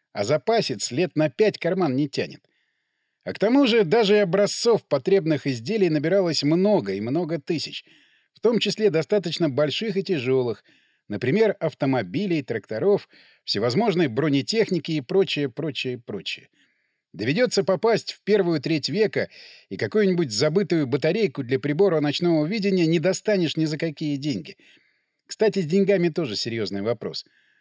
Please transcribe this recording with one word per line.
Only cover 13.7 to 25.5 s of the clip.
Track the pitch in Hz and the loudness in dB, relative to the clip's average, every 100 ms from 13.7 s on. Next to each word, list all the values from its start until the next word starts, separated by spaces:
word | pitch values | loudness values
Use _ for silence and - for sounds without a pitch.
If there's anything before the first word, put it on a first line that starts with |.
| 139 233 170 143 | 2 2 2 0
бронетехники | 110 151 139 127 226 - 175 - | 0 0 0 0 0 0 -2 -2
и | 151 | -6
прочее, | - 190 185 147 139 | 0 0 0 -2 -4
прочее, | - 156 - 131 123 | -4 -8 -6 -8 -8
прочее. | - 101 - - - _ _ _ _ _ _ | -10 -10 -10 -12 -14 _ _ _ _ _ _
Доведётся | - 110 180 240 202 190 | -4 -2 0 2 2 0
попасть | 180 226 202 - | 0 2 0 -2
в | - | -8
первую | - 208 175 156 | 0 2 2 -2
треть | 160 160 147 | -2 -2 -2
века, | 190 214 127 95 - - - - | -2 0 -2 -4 -8 -20 -20 -12
и | - | -6
какую-нибудь | 110 214 196 175 143 | -2 2 2 2 0
забытую | 101 151 180 202 165 131 | 0 0 2 0 0 0
батарейку | 139 160 202 185 143 | 0 0 0 -2 -2
для | 117 135 | -4 -2
прибора | 147 151 196 156 | 0 2 2 2
ночного | 147 - 175 160 151 | 0 0 2 2 0
видения | 226 196 185 160 | 0 0 2 2
не | 170 | 2
достанешь | 175 185 - 196 151 160 | 0 0 0 0 0 0
ни | 156 | -2
за | 151 | -2
какие | 165 143 151 143 | -6 -4 -4 -4
деньги. | 147 190 143 - _ _ _ _ _ _ - | -4 -4 -8 -18 _ _ _ _ _ _ -16
Кстати, | - 214 | -2 0